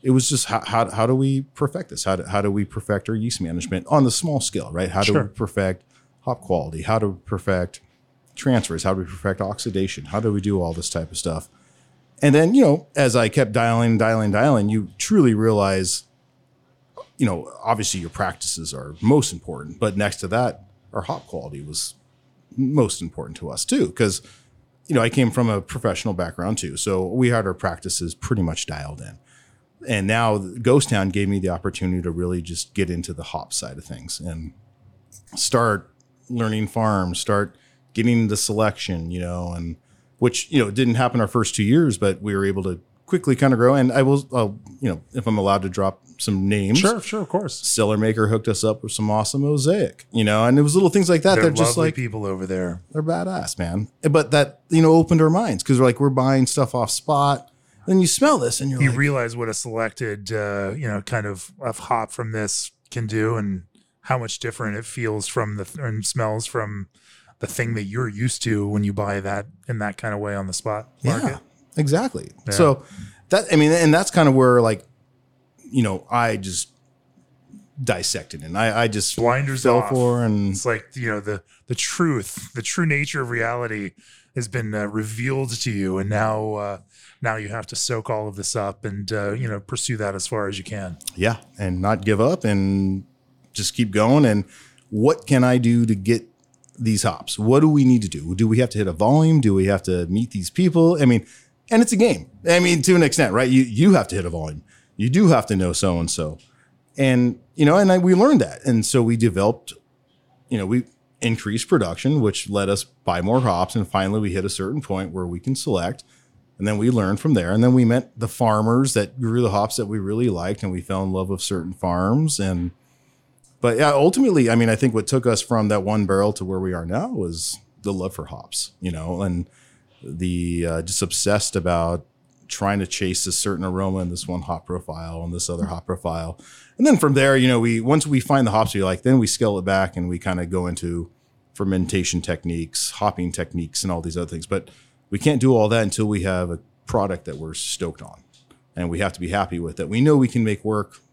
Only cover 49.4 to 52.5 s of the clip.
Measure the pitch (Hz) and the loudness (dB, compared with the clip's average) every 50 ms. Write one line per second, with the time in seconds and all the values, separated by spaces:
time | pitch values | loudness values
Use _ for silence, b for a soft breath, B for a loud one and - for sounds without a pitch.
49.4 | 139 143 151 147 131 151 180 208 160 - - _ - _ - 117 107 104 104 107 | 0 0 0 0 2 2 2 2 0 -4 -6 _ -20 _ 0 0 2 4 4 4
50.4 | 113 120 127 143 147 147 147 185 196 170 143 202 185 165 175 160 - 190 190 - | 4 4 6 6 4 4 4 4 4 4 4 4 4 4 2 2 4 4 4 6
51.4 | - 165 143 110 113 117 120 165 160 160 156 - 127 113 101 110 104 98 95 92 | 4 2 4 4 2 2 2 2 0 0 0 -2 -6 -6 -6 -6 -4 -4 -4 -4
52.4 | 95 92 | -4 -4